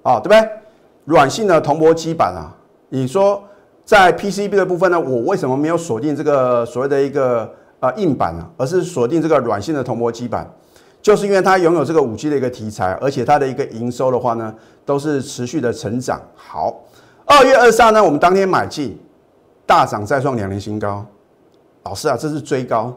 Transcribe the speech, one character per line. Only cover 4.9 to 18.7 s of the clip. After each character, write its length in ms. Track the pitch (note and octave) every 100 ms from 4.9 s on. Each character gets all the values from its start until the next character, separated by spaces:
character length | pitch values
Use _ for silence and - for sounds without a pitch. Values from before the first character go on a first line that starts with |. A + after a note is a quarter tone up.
呢， 80 | F3
我 240 | C3+ B2
为 140 | C#3 G3
什 120 | C#3
么 80 | C3+
没 120 | D#3
有 80 | E3+
锁 240 | - A2
定 160 | D3+ C#3+
这 80 |
个 400 | D3+ C#3 B2+ A#2+ A#2
所 160 | B2
谓 60 | C#3
的 120 | C#3+
一 100 | C#3
个， 380 | C#3 B2+ A#2 G#2+ - _ _
呃， 120 | B2+
硬 180 | A3 F3+
板 220 | A#2 F2+
啊， 140 | E2 - -
而 100 | C3+
是 160 | F#3
锁 240 | E3+ - A#2+
定 140 | E3
这 60 | D#3
个 100 | D3
软 220 | A#2 G2+
性 140 | B2
的 100 | C#3+
铜 140 | B2+ A#2
箔 120 | A#2
基 160 | A#2 A#2+
板？ 220 | G2 - - _ _ _ _
就 140 | G#3 G3+
是 100 | G3+
因 60 |
为 100 | G3
它 160 | F#3+ F#3+
拥 160 | E3
有 100 | E3+
这 80 | C3+
个 80 | D#3+
五 140 | B2+
G 160 | G#2 D3+
的 60 | C#3
一 40 |
个 80 | B2
题 220 | B2 G#2+
材， 220 | - F#2 F#2
而 100 | C3+
且 140 | C3
它 140 | C3 D3
的 80 | C3+
一 60 |
个 120 | B2+ C3
营 240 | A2+ A#2+
收 200 | A#2+ C3
的 80 | A#2+
话 160 | A#2+
呢， 200 | A#2 A2 G#2+ _ _
都 140 | - C#3+
是 220 | D3+ C#3
持 260 | C3 - B2
续 140 | D#3+
的 120 | A#2+
成 260 | G#2+ G2+ B2
长。 220 | B2+ F#2+ -
好， 500 | - - - F2+ - - _ _ _
二 180 | - C#4+
月 140 | C4 B3+
二 100 | A#3+
十 60 |
三 200 | A3+ A3+
呢， 120 | G#3+
我 60 | F#3
们 100 | D3
当 140 | F3
天 140 | F#3+ F#3+
买 180 | C#3+
进， 320 | G2